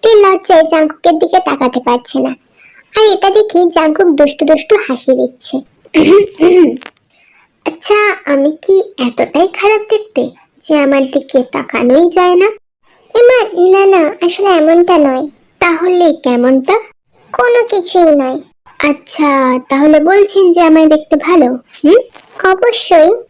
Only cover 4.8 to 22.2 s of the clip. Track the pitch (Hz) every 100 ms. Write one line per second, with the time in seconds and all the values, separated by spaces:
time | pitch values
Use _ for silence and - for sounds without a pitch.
4.8 | - 254 - 254 254 _ - 269 - _
5.8 | _ 320 311 381 403 - 330 359 330 254
6.8 | - _ _ _ _ _ _ _ - 320
7.8 | - 415 415 370 - 277 285 311 - 381
8.8 | - - 247 233 240 285 370 - 403 427
9.8 | 427 427 427 - 247 _ _ _ - 302
10.8 | 277 277 262 277 269 269 247 - 254 233
11.8 | 240 269 349 359 359 359 403 427 _ _
12.8 | _ _ _ 453 480 508 427 359 359 381
13.8 | 392 381 302 - 349 349 392 349 302 330
14.8 | 349 349 285 254 294 _ _ _ 359 320
15.8 | 359 359 349 - 262 247 247 269 262 427
16.8 | 427 _ _ _ _ - 494 480 466 415
17.8 | 359 370 339 294 262 269 - _ _ _
18.8 | 294 285 - - 294 277 262 254 254 269
19.8 | 302 302 311 392 403 381 370 339 330 311
20.8 | 311 302 302 302 311 359 247 254 _ -
21.8 | 294 427 508 -